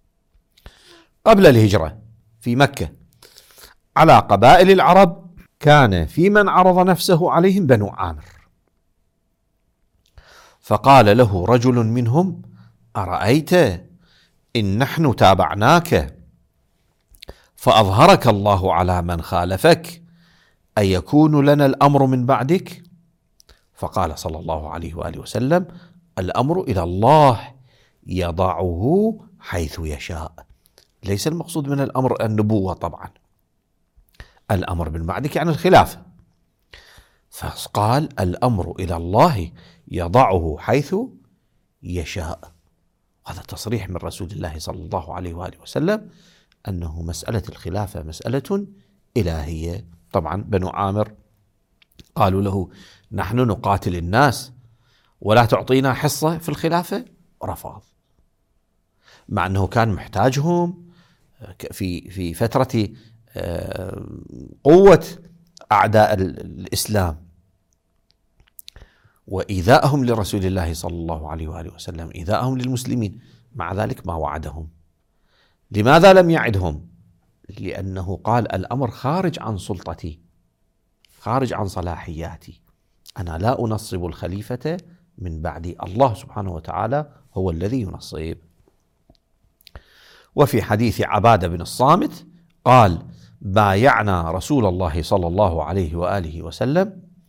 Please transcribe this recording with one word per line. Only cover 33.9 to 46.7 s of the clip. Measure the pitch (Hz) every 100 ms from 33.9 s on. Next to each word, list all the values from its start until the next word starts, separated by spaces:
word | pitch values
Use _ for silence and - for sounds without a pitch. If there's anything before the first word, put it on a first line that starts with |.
| _ _ _ - _ -
الأمر | 95 - 87 78
من | 80 80
بعدك | 90 143 -
يعني | 165
الخلافة، | 147 180 160 - - - _ _ _ _ _ _ - _ - _ _ _
فقال: | - 80 - - 101 107 131 156 -
"الأمر | 92 87 127 107 87 87
إلى | 87 82
الله | 85 107 170 113 80 - - _ -
يضعه | 90 87 120 120 95 82 78
حيث | - 131 143 190 254 - _ _ _ _ _ _
يشاء". | 92 90 78 101 76 - - _ _ _ _ _ _ _ -
هذا | -
تصريح | - - 107 113 95
من | 87
رسول | 85 - 90
الله | 101 87 80
صلى | 87 85
الله | 82 92 95
عليه | 92 90
وآله | 82 92 -
وسلم | - - 160 214 - _ _ _ _ _
أنه | -